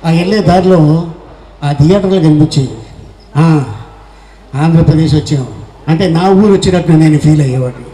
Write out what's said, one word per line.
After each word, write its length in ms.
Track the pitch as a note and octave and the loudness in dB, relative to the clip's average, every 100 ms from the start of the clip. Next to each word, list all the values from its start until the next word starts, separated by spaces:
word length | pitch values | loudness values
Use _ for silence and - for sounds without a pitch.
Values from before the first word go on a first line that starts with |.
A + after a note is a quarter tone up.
| E3 | 0
ఆ 40 | |
వెళ్ళే 280 | E3 F3 G#3+ | 0 0 0
దారిలో 680 | E3 F3+ F#3 F3 D3+ D#3+ E3+ - - - - - | 2 2 4 2 2 0 -4 -14 -20 -20 -20 -10
ఆ 80 | C#3+ | -6
థియేటర్లు 480 | C#3 D3 G3 F#3+ F#3+ | 0 2 2 0 0
కనిపించేవి. 500 | D#3+ D3+ D#3 - C3 - - - - - - C#3+ | 2 2 2 0 -4 -8 -18 -20 -20 -20 -10 -2
ఆ, 280 | E3 D#3 B2 G#2 - - - - - - - C3+ | 0 0 -4 -12 -18 -20 -20 -20 -20 -20 -14 -4
ఆంధ్రప్రదేశ్ 600 | D#3 E3 C#3 D3+ D#3+ D3+ | 0 2 2 0 0 -2
వచ్చాం 320 | - D3 A#2+ A2 - - - | -2 -6 -6 -14 -20 -14 -4
అంటే 220 | E3 F#3 | -2 0
నా 200 | E3 F#3+ | 0 2
ఊరు 240 | F#3+ G#3 | 2 4
వచ్చినట్టు 380 | F#3+ G3 F3+ E3 | 2 0 -2 2
నేను 260 | D#3+ D#3 D3 | 2 4 2
ఫీల్ 240 | D3+ D3+ | 2 2
అయ్యేవాడిని. 440 | C#3 B2+ B2+ B2 A#2+ | 0 -2 -6 -10 -20